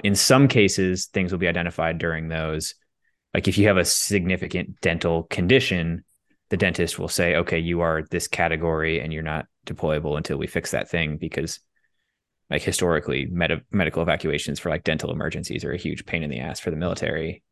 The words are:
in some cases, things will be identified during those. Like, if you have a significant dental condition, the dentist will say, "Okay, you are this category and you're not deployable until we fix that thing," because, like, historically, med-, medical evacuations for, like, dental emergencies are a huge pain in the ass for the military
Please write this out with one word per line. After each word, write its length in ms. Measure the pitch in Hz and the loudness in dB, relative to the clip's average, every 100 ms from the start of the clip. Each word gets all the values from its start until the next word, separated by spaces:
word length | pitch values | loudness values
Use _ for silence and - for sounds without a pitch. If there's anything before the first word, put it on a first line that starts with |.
in 100 | 101 | 2
some 340 | 98 - 131 139 | 4 6 8 8
cases, 580 | 120 98 - 92 92 - | 8 6 4 0 0 -2
things 260 | - 90 | -2 0
will 60 | 92 | 0
be 100 | 87 | 0
identified 500 | 87 85 - 82 82 | 0 -2 -2 -2 0
during 300 | 85 80 80 | -2 -2 -4
those. 460 | 80 78 78 - - _ _ _ _ _ | -4 -2 -4 -6 -10 _ _ _ _ _
Like, 140 | - 98 | 0 2
if 100 | 92 | 4
you 80 | 104 | 6
have 100 | 95 | 6
a 80 | |
significant 960 | 85 - - 101 87 92 87 90 - - | 4 2 2 0 2 -2 -2 -6 -6 -2
dental 440 | 90 85 85 82 | 0 0 0 0
condition, 800 | - - 90 131 - 90 82 85 - _ _ _ - | -2 0 6 6 4 0 -2 -4 -8 _ _ _ -4
the 80 | 90 | 0
dentist 420 | 92 87 82 - | 0 2 -2 -2
will 100 | 85 | -4
say, 260 | - 87 | 0 2
"Okay, 240 | 82 82 85 | 2 0 0
you 220 | 85 85 | 0 0
are 240 | 85 80 78 | 2 0 -2
this 180 | 87 - | -4 -4
category 720 | - 85 80 82 80 80 82 | 0 0 0 0 0 0 -2
and 120 | 78 | -2
you're 100 | 80 | -6
not 240 | 78 78 - _ - | -4 -6 -8 _ -14
deployable 500 | - 80 76 78 76 | -4 -2 0 -2 -4
until 220 | 78 71 | -4 -4
we 80 | 78 | -4
fix 240 | 85 - | -4 -4
that 180 | 55 - | -4 -2
thing," 300 | 85 78 76 | -2 -2 -4
because, 400 | 82 - 80 - _ _ _ _ _ _ _ _ - | -6 -6 -6 -8 _ _ _ _ _ _ _ _ -6
like, 140 | 73 | -4
historically, 640 | - - 90 78 - 67 69 | -2 0 2 2 0 -4 -2
med-, 380 | 87 80 82 - | -2 0 -2 -2
medical 300 | 101 80 82 | 0 0 0
evacuations 580 | 85 76 80 73 - 71 | 0 0 0 -4 -4 -6
for, 100 | 80 | -4
like, 140 | 82 | -2
dental 260 | - 78 78 | -2 -2 -2
emergencies 540 | 80 78 78 - - | -4 -4 -6 -6 -6
are 80 | 71 | -6
a 40 | - | -6
huge 300 | 80 - - | -6 -8 -6
pain 160 | 85 | -6
in 80 | 76 | -4
the 80 | 60 | -6
ass 220 | 67 - | -8 -8
for 100 | - | -6
the 60 | 78 | -4
military 640 | 87 - - 78 80 - _ | -4 -4 -4 -4 -6 -8 _